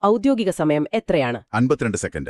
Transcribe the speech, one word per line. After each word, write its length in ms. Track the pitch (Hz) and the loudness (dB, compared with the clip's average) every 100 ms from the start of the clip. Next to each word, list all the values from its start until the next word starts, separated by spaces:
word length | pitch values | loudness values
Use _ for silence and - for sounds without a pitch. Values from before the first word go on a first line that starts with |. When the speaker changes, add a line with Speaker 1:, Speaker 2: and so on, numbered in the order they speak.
| 202 | 0
Speaker 1:
ഔദ്യോഗിക 440 | 226 233 254 190 | 2 2 0 0
സമയം 360 | 170 151 151 147 | 0 0 0 0
എത്രയാണ്? 480 | 226 - 175 127 117 - | -4 -2 -2 0 -4 -4
Speaker 2:
അൻപത്തിരണ്ട് 440 | 110 127 147 120 98 | 0 2 0 -2 -4
സെക്കൻഡ്. 320 | 90 78 65 | -6 -8 -8